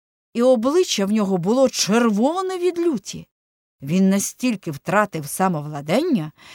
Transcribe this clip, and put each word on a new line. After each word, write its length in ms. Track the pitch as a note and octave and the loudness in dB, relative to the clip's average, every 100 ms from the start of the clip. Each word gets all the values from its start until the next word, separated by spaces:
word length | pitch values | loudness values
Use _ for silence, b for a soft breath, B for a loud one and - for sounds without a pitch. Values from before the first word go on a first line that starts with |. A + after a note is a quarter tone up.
| _ _ _ | _ _ _
і 80 | A#3 | 0
обличчя 640 | B3 B3+ B3 E4+ F4+ - G3 | 4 4 2 2 0 0 0
в 60 | |
нього 260 | A3 G3 F#3+ | 0 0 0
було 300 | E3+ B3+ C4 | 2 2 2
червоне 920 | - E3+ A3+ A#3+ G3+ C4 F4+ F#4+ F#4 | 2 0 2 2 2 0 0 -4 -2
від 200 | F4+ E4+ | -2 0
люті. 480 | E4+ B3 - D#3+ - _ _ _ _ _ | -2 -2 -6 -16 -16 _ _ _ _ _
Він 280 | C#3+ F#3 F#3+ | -2 2 4
настільки 600 | G3 F#3+ - B3+ G3+ E3+ | 2 -2 -4 -4 -4 -8
втратив 580 | C#3+ - G3 G#3 D#3+ C#3+ | -10 -2 0 0 -4 -8
самовладання, 1040 | - F#3 D#3 D3 D3+ D3 G#3+ F4+ A3+ D3+ - B | -2 -2 -2 -6 -8 -2 0 0 -2 -4 -12 B